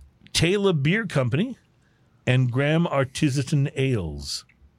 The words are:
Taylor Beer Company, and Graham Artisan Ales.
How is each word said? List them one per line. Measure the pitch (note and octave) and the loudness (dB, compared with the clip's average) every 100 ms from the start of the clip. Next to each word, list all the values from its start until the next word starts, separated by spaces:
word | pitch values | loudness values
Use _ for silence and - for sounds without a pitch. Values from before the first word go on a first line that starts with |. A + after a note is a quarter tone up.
| - _ - | -20 _ -8
Taylor | - E3 G3+ G3 | 0 2 2 2
Beer | E3 C3+ G3+ G#3+ | 2 2 0 0
Company, | D3 B2 B2+ B3 A#3+ _ _ _ _ _ _ - | -2 0 0 -2 -6 _ _ _ _ _ _ 0
and | B2+ B2+ | 2 2
Graham | A#2+ C#3+ D#3+ E3+ | 0 2 2 2
Artisan | C#3 C3 - D#3+ C3+ C3 D3 C#3 - | 0 -2 0 0 0 0 0 0 -2
Ales. | C3+ A#2 E2 D2 C2+ - - _ - | -2 -2 -4 -8 -10 -10 -12 _ -20